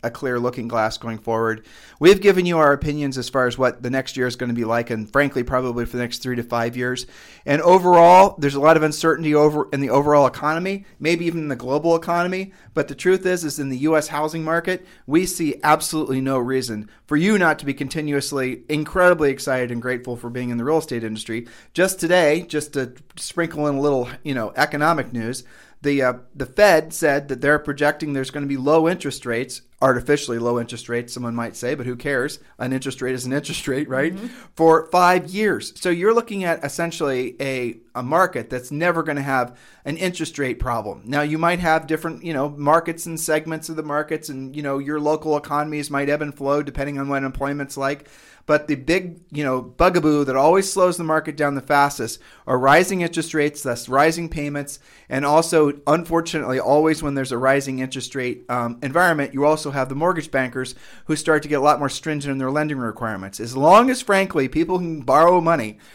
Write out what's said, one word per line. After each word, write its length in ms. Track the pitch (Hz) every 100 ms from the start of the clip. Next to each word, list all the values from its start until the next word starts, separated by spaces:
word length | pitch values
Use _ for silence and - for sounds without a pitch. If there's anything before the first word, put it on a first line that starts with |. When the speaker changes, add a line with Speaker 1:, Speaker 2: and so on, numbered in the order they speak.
Speaker 1:
a 80 | 120
clear 280 | 120 131 123
looking 280 | 120 127 117
glass 280 | 117 110 -
going 220 | 117 110
forward. 480 | 117 113 113 113 - - - -
We've 200 | 160 202
given 260 | 202 185 175
you 120 | 170
our 140 | 147
opinions 460 | 143 151 147 143 127
as 100 | 117
far 180 | 135 123
as 120 | 120
what 240 | 123 120
the 80 | 123
next 260 | 131 127 135
year 100 | 123
is 100 | 120
gonna 180 | 123
be 100 | 117
like, 240 | 113 117 117
and 240 | 110 107
frankly, 300 | 139 143 131
probably 420 | 123 127 127 120
for 120 | 117 123
the 60 |
next 160 | 120 -
three 180 | 131 120
to 60 |
five 340 | 117 120 120 123
years. 300 | 123 127 - - - -
And 160 | 139 147
overall, 760 | 175 185 180 175 170 185 196 165
there's 160 | 143
a 60 | 139
lot 160 | 156 160
of 60 |
uncertainty 520 | 156 151 165 147 156
over 340 | 147 151 151 -
in 80 | 139
the 100 | 135
overall 360 | 135 147 147 131
economy, 600 | - 147 160 190 196 - -
maybe 280 | 151 170 170
even 140 | 165
in 80 | 151
the 80 | 117
global 380 | 123 147 165
economy. 580 | 165 170 170 180 185 196 - -
But 160 | 156 147
the 60 |
truth 320 | 139 185 185 185
is, 180 | 180
is 140 | 156 147
in 100 | 139
the 100 | 127
U 180 | 151 156
S 120 | 147
housing 360 | 151 156 165
market, 420 | 156 170 175 180 - - -
we 200 | 160 175
see 300 | - 151 -
absolutely 580 | 151 156 - 156 131 131
no 180 | 135 131
reason 500 | 120 131 120 107 107 _ -
for 100 | 151
you 200 | 190 208
not 200 | 170 151
to 80 | 139
be 80 |
continuously 880 | 139 139 160 151 143 - 139 127 - -
incredibly 640 | 151 151 185 180 170 143
excited 400 | 131 143 127 123
and 120 | 120
grateful 340 | 123 123 123 120
for 140 | 120
being 200 | 123 123
in 60 | 120
the 80 |
real 140 | 127 160
estate 240 | 160 120
industry. 420 | 113 110 - 113 120 - -
Just 240 | - 190 190
today, 440 | 165 180 151 165 170
just 260 | 151 147
to 180 | 139 - - - -
sprinkle 500 | - 175 165 160 147
in 80 |
a 60 | 139
little, 280 | 143 135 120 -
you 120 | 151
know, 180 | 131 107
economic 580 | 123 147 147 156 156 120
news, 300 | 120 110 131 - - - -
the, 220 | 143 139
uh, 100 | 127 123 -
the 120 | 139 135
Fed 460 | - 208 160 160
said 360 | - 156 139 143
that 120 | 127
they're 180 | 139 147
projecting 540 | 147 139 147 147 151
there's 180 | 139 131
gonna 160 | 147 143
be 100 | 135
low 320 | 139 160 165
interest 360 | 180 143 -
rates, 380 | 123 117 131 - - -
artificially 600 | 131 123 120 143 131 117
low 180 | 120 120
interest 300 | 117 117 -
rates, 240 | 120 120
someone 240 | 127 120 117
might 180 | 117
say, 220 | - 120 147
but 100 | 120
who 80 |
cares? 460 | 123 147 135 143 - - -
An 140 | 127
interest 280 | 131 135 127
rate 140 | 127
is 120 | 127 127
an 60 |
interest 360 | 143 143 - -
rate, 200 | 135 143
right? 240 | 127 156
Speaker 2:
Mm-hmm. 140 | 190 240 - - -
Speaker 1:
For 320 | 165 160 160
five 400 | 180 180 185 151
years. 420 | 190 214 117 - -
So 80 | 180
you're 260 | 170 202
looking 280 | 233 233 202
at 220 | 175 165
essentially 720 | 143 - 170 165 147 127 131 -
a, 380 | 139 131 123 - _
a 80 | 123
market 480 | 123 165 180 131 117
that's 220 | 127 -
never 320 | 147 175 170
gonna 180 | 156 143
have 340 | 139 131 127 - - -
an 120 | 139 160
interest 400 | 185 180 151 -
rate 220 | 131 -
problem. 440 | 127 117 104 85
Now, 180 | 110 143
you 160 | 151 156
might 220 | 170 180
have 260 | 170 160 151
different, 380 | 156 165 123
you 80 | 170
know, 160 | 143 147
markets 580 | 143 143 165 165 165 170
and 120 | 160
segments 500 | 165 156 160 156 160
of 80 | 156
the 80 |
markets, 440 | 151 147 151 156 -
and, 280 | 131 135 147
you 60 |
know, 160 | 143 139
your 200 | 139 151
local 380 | 151 151 156 147
economies 560 | - 147 151 151 147
might 160 | 139 143
ebb 140 | 147
and 120 | 147
flow 260 | - 139 147
depending 380 | 139 143 143 139
on 100 | 139
what 140 | 139
employment's 540 | 135 127 139 143 139 139
like. 320 | 135 147 - - - - -
But 200 | 151 -
the 100 | 135
big, 440 | 131 185 180 - _
you 140 | 143
know, 160 | 139 127
bugaboo 640 | 120 - 180 - 151 147
that 100 | 135
always 380 | 131 151 190 190
slows 240 | 196 180 175
the 80 |
market 320 | 160 156 156 147
down 180 | 143
the 60 | 139
fastest 580 | 135 143 143 - 113 - - - -
are 120 | 123
rising 440 | 131 156 185 190
interest 320 | 165 165 156
rates, 280 | 156 147 151
thus 280 | 131 117 -
rising 400 | 135 160 165 165
payments, 480 | 165 147 143 143 - _ - -
and 160 | 131 143
also, 520 | 156 160 165 147 143 -
unfortunately, 720 | 160 165 165 165 160 127 131
always 440 | - 147 160 156
when 120 | 147
there's 180 | 139 131
a 40 | 123
rising 440 | 131 143 135 131
interest 340 | 131 131 -
rate, 320 | 139 127 123 -
um, 300 | 123 120 120
environment, 520 | 135 165 180 156 139
you 100 | 135
also 260 | 147 156 147
have 200 | 139 131
the 40 |
mortgage 360 | 139 175 175 -
bankers 440 | 135 127 127 123 - - -
who 100 | -
start 280 | 151 165 151
to 60 | 147
get 100 | 147
a 40 |
lot 160 | 143 143
more 120 | 139
stringent 420 | - 160 147 143
in 60 | 135
their 120 | 131
lending 280 | 151 151 135
requirements. 600 | 117 - 113 98 98 -
As 160 | 117
long 360 | 131 151 208 254
as, 100 | 247
frankly, 480 | - 196 190 165 131
people 300 | 156 170 185
can 240 | 170 156
borrow 400 | 123 139 170 180
money, 360 | 165 160 110 - -